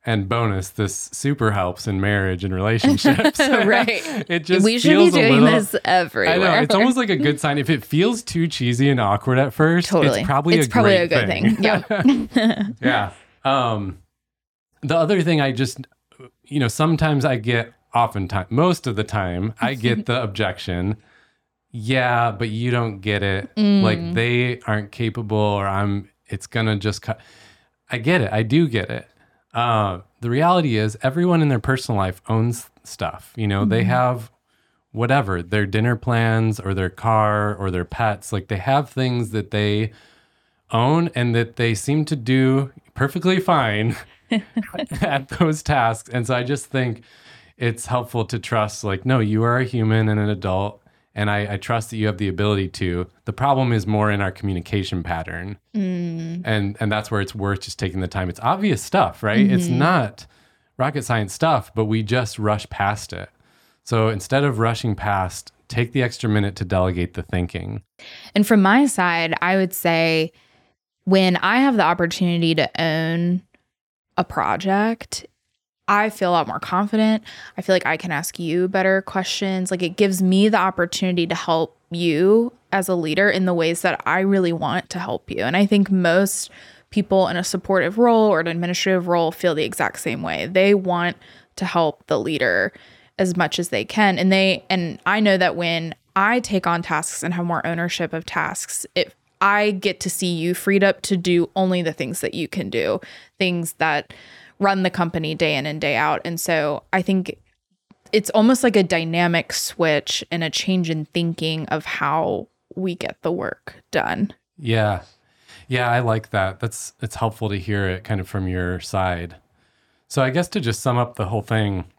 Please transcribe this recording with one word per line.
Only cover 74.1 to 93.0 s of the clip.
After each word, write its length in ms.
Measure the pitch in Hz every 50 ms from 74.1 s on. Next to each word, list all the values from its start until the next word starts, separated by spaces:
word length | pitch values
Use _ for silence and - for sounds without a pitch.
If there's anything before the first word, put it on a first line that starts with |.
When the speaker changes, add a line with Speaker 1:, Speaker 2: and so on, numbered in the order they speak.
| _
Speaker 2:
a 80 | - 175
project, 1000 | _ - - 82 - - - 185 190 190 202 214 220 233 _ - - - - - - _ _ _ _ _ _ _ _ _ _ _ -
I 160 | 202 208 214 220
feel 220 | 214 - 196 175
a 20 |
lot 160 | 175 170 143 107
more 100 | - -
confident. 640 | - - - 185 208 208 - 220 220 220 220 220 - - - - - - _ -
I 20 |
feel 140 | 185 - 190
like 100 | 180 -
I 140 | - 160 160
can 120 | - 180
ask 280 | 156 143 175 - - -
you 280 | 170 160 160 175 180
better 360 | 185 190 190 185 190 190 190
questions. 680 | 190 - - 196 180 - - - 208 190 190 185 185 185
Like, 120 | 190 175
it 160 | 180 165 180 -
gives 240 | 208 196 190 180
me 260 | 190 185 185 190 202 214
the 80 | 214
opportunity 680 | 202 180 190 180 - 175 175 - - 190 185 180 175 165
to 80 | 170 -
help 420 | - - - 165 160 160 - _ _ _ _
you 600 | 170 170 175 170 151 151 180 196 214 226 233 240 - _ _ _
as 160 | - 196 180 -
a 60 | 185
leader 340 | 175 160 156 156 185 202 208
in 160 | - 190 185
the 80 | 185
ways 300 | 180 170 165 160 170 -
that 180 | - 185 160 - -
I 140 | - 156 185
really 340 | 190 196 196 190 185 170 170
want 340 | 160 151 139 - - - _
to 100 | - 180
help 320 | 180 143 113 - _ -
you. 120 | - -
And 120 | 98 123 156
I 120 | 190 202
think 240 | 202 214 202 196 190
most 600 | 196 185 175 170 165 185 196 190 - - - - - - - - - - _ _
people 400 | - 214 202 - 190 190 185 -
in 80 | 175
a 80 | 175 180
supportive 540 | - - 185 - - 196 185 147 165 202 226
role 280 | 240 240 233 226 214
or 140 | 214 190 156
an 60 | 165
administrative 600 | 170 165 170 175 175 175 - - 190 190 180 175
role 260 | 180 175 170 165 160
feel 220 | 170 - - 175 156
the 100 | 151 131
exact 360 | 98 - - 147 - - -
same 220 | - 160 113 -
way. 240 | 82 82 80 71 85
They 260 | 143 190 185 190 202
want 460 | 202 196 185 180 175 170 175 175 - - - - - - _ _ _
to 100 | - 196
help 400 | 175 - 175 165 151 - _ _
the 120 | - 156 123
leader 540 | 110 156 156 135 127 113 87 95 95 - - - - - - _